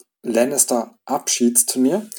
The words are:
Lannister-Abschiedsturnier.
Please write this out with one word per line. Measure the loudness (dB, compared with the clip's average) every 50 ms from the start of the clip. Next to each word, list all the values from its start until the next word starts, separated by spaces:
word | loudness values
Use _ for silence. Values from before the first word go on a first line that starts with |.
| _ _ _ _ -6
Lannister-Abschiedsturnier. | 0 2 2 2 2 2 0 0 0 0 -2 -2 -4 -10 _ _ -6 -6 -4 -2 -2 0 2 2 2 2 2 0 0 0 0 2 2 2 0 -4 -8 -14